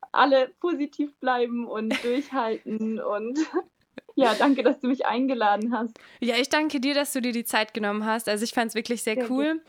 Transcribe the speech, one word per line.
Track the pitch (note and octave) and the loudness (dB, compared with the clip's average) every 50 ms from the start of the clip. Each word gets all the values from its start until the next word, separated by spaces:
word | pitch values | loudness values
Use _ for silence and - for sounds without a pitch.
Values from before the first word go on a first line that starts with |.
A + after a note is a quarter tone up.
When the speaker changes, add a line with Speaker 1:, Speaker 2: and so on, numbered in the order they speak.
| - - | -10 -2
Speaker 1:
alle | - - - C#4+ C4+ C4 C4 C4 - _ | 2 4 4 6 6 4 2 0 -4 _
positiv | - F4 E4 C4+ C#4+ C#4+ - - D4 C#4+ - _ | -4 -2 -2 -2 -4 -4 -4 -4 -6 -6 -6 _
bleiben | - B3+ B3+ B3 A#3+ A#3+ A#3+ A#3+ A#3 - | -2 0 0 0 0 -2 -2 -4 -6 -6
und | - G#3+ A3 A3 C4+ | -6 -4 -2 -2 -2
Speaker 2:
<laughs> | - - | -2 -2
Speaker 1:
durchhalten | A#3+ B3 C4+ C#4+ - B3+ C4+ A#3 A3 A3 - - - A3 A3 A3 A3 A3 A3 | -2 -2 -2 -2 -4 -4 -2 -2 -2 -4 -6 -6 -6 -6 -4 -4 -4 -4 -4
und | - - G#3 G#3 G#3+ A#3 C4 D4+ D#4+ - - E4+ F4+ - _ _ _ _ _ - - - - | -2 -2 -2 -2 -4 -4 -2 -2 -2 -2 -2 -4 -6 -6 _ _ _ _ _ -20 -18 -6 0
ja, | - C4 A3+ G#3+ | 2 4 4 4
danke, | - - C#4+ C4+ C4+ A3+ | 4 4 4 4 4 4
dass | C4+ C4+ - | 2 2 2
du | - B3 | 0 -2
mich | B3 B3+ - | 0 0 0
eingeladen | - G#3+ A#3+ C4 C4 C4+ A#3 G#3+ G#3 G#3 G#3 G#3+ A#3+ A#3+ | 0 0 0 0 0 0 2 2 2 2 2 0 -2 -2
hast. | A3 A#3 A3+ - - - - - - | -2 -4 -4 -8 -12 -20 -20 -10 -4
Speaker 2:
Ja, | B3 A#3 A#3 | -2 0 2
ich | A#3 C#4 - | 2 0 2
danke | - D4+ D#4 D#4 D4 C#4+ | 2 0 0 0 0 0
dir, | A#3+ C#4 C#4+ | 0 0 2
dass | C#4+ C#4+ - - | 0 0 0 -2
du | C4+ | -2
dir | A#3 B3 | -2 0
die | A3+ A#3+ A3+ | -2 -2 -2
Zeit | - - A3+ G#3+ G#3+ - | 0 2 0 0 0 -2
genommen | A3+ G#3 G3+ G3+ G#3+ G#3+ | -2 -2 0 0 0 0
hast. | A3 A3 A#3 - G3+ | 0 -2 0 0 0
Also | G#3+ G#3 A3+ | -2 0 -2
ich | A3+ | -2
fand's | - C4 A#3 A3+ - | 0 0 -2 0 -2
wirklich | G#3+ A3+ - A#3+ G#3+ - | -4 -2 -2 -4 -2 -2
sehr | A3+ A3 | -2 0
Speaker 1:
Sehr | B3+ B3 A#3 | 0 0 0
Speaker 2:
cool. | B3+ C4 C#4+ D#4 D#4+ | 0 2 2 2 0
Speaker 1:
gut. | D#4+ - | -2 -4